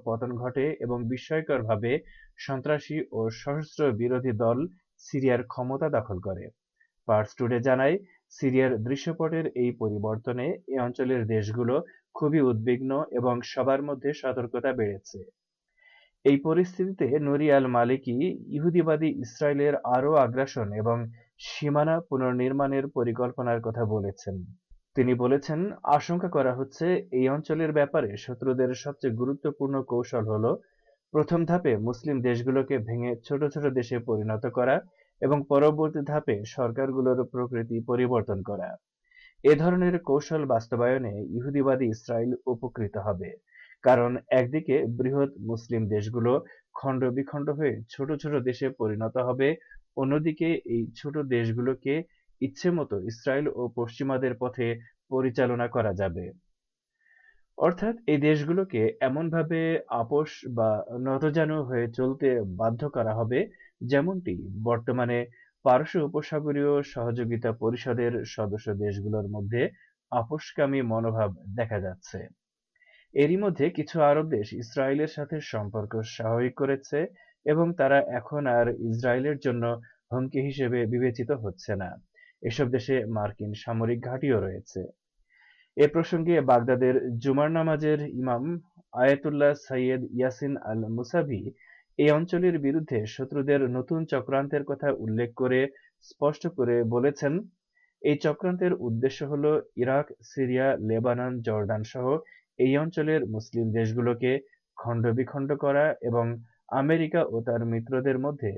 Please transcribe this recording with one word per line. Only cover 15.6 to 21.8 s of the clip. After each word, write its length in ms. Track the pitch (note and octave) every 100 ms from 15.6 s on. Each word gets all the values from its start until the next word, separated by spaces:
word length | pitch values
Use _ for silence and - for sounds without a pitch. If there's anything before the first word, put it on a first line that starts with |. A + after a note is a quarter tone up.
| _ _ _ _ _ _
এই 140 | C#3 C#3
পরিস্থিতিতে 680 | D#3+ E3+ F3+ - F#3+ F#3+ B2+ D3+
নুরি 280 | C#3+ D3 D3+
আল 140 | C#3 B2+
মালিকি 500 | A#2+ A#2+ C3 C3 A#2+ F3+ - -
ইহুদিবাদী 600 | D3 E3+ E3+ D#3+ D3+ D#3+ C#3
ইসরায়েলের 540 | A#2 - D3 C#3+ C#3+ C#3 A#2+
আরও 260 | B2+ C#3+
আগ্রাসন 540 | D3+ B2 B2 C#3 C3 G2+
এবং 240 | G#2+ A2+ A#2 A#2 - _ -
সীমানা 560 | - - D3 D3